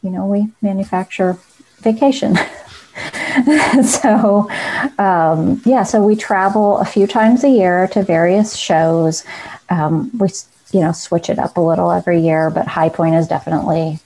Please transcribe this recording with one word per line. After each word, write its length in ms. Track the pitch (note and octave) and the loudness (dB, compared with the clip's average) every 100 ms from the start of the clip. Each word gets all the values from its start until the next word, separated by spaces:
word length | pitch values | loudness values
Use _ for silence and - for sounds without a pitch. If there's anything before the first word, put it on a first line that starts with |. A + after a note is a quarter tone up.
You 60 | G3 | -6
know, 140 | F#3 G3 | -6 -2
we 220 | G3+ G#3+ - | 0 -2 -4
manufacture 760 | G#3 F#3+ G3 F#3 F#3+ - F#3 F3+ _ _ _ _ | -4 -4 -4 -4 -6 -2 -2 -2 _ _ _ _
vacation. 560 | A3+ A3 C#4 C4+ - - | -2 2 2 2 0 0
<laughs> 40 | - - - - - - - - - C4+ B3+ D4+ - C4 | -2 -10 -20 -20 -20 -14 -12 -10 -4 0 2 2 4 2
So, 680 | A#3+ - A#3+ G#3+ G#3+ G3+ G#3 - - - C#4 - | 2 0 2 2 4 2 0 -6 -6 -4 -6 -2
um, 640 | G3+ F3 D#3+ D#3+ F3 - - | 0 2 0 0 0 0 0
yeah, 180 | B3+ | 0
so 180 | G3 A3 | 2 2
we 140 | G#3 G#3+ | 2 2
travel 640 | - G3 F#3+ G#3 G#3 G3+ | 0 0 0 2 2 0
a 60 | G3 | 0
few 200 | - G3 | 0 0
times 360 | A#3 A3 B3 | 2 4 4
a 60 | C#4+ | 4
year 380 | B3+ F#3 F3+ F#3 | 4 4 2 0
to 120 | - | 0
various 520 | G3 E3 E3+ F#3+ G#3+ - | 0 2 2 2 0 -4
shows. 680 | - E3 E3 E3 D#3+ E3 - - - - _ | -2 2 2 2 0 -2 -10 -18 -16 -20 _
Um, 400 | F3 D3+ D#3+ A#3+ A#3+ | -2 0 -2 -4 -2
we, 100 | G3 | -2
s-, 200 | - - _ _ | -2 -18 _ _
you 80 | F#3+ | 0
know, 100 | D#3 | 0
switch 380 | - - E3+ E3+ | -2 -4 -4 -2
it 80 | - | -4
up 180 | C#3+ - | -4 0
a 40 | |
little 300 | E3 E3 F3 | 0 2 0
every 280 | F3 E3+ F3 | 0 0 0
year, 300 | E3 D#3+ D#3+ | 2 0 0
but 180 | E3 - | -2 -4
High 220 | - D#3+ | -2 -2
Point 260 | - E3 E3 | 0 0 2
is 120 | D#3+ | 0
definitely 720 | D#3 - D#3+ - E3 D#3+ D#3+ | -4 -4 -4 -2 -2 -2 -6